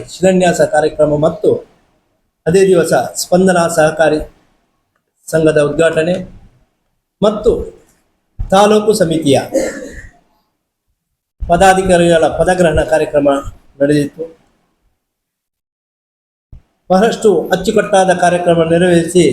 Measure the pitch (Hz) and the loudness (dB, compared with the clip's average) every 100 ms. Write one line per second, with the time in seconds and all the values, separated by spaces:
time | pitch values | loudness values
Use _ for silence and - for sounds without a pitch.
0 | 113 - 185 185 180 165 147 151 156 156 | -6 -4 0 2 0 0 0 0 -2 0
1 | 151 147 160 165 156 117 - _ _ _ | -2 0 -2 -2 -2 -2 -6 _ _ _
2 | _ _ _ _ 160 190 190 175 160 147 | _ _ _ _ -2 0 2 2 2 -2
3 | 117 - - 180 190 180 170 165 156 160 | -2 -8 -2 0 2 2 0 0 0 2
4 | 165 156 - _ _ _ _ _ _ _ | 0 -2 -6 _ _ _ _ _ _ _
5 | _ _ - 160 156 151 147 147 160 160 | _ _ -6 0 2 2 0 0 0 0
6 | 160 185 - - - _ _ _ _ _ | -2 -4 -8 -18 -20 _ _ _ _ _
7 | _ - 208 214 233 - - - _ _ | _ -2 -2 0 -2 -2 -6 -16 _ _
8 | _ _ _ - - 190 208 214 214 202 | _ _ _ -12 -2 2 4 2 2 0
9 | 165 160 147 123 117 - - - - - | 0 -2 0 0 0 -4 -4 -8 -16 -18
10 | - _ _ _ _ _ _ _ _ _ | -20 _ _ _ _ _ _ _ _ _
11 | _ _ _ - - 175 190 185 190 175 | _ _ _ -10 -2 2 4 2 2 2
12 | 170 165 151 - 170 180 170 156 147 156 | 4 2 0 0 -2 2 2 0 0 -2
13 | 151 147 143 139 - - _ - 143 147 | 0 0 0 -2 -6 -18 _ -4 0 0
14 | 143 - 165 - _ _ _ _ _ _ | -2 -8 -16 -16 _ _ _ _ _ _
15 | _ _ _ _ _ _ _ _ _ _ | _ _ _ _ _ _ _ _ _ _
16 | _ _ _ _ _ - _ _ - 185 | _ _ _ _ _ -20 _ _ -2 0
17 | 226 - 220 165 151 180 220 208 170 190 | 0 0 0 0 -2 -4 -2 -2 0 0
18 | 185 175 175 175 175 170 165 170 180 170 | 2 2 0 0 0 0 2 2 2 2
19 | 160 180 151 | 0 2 2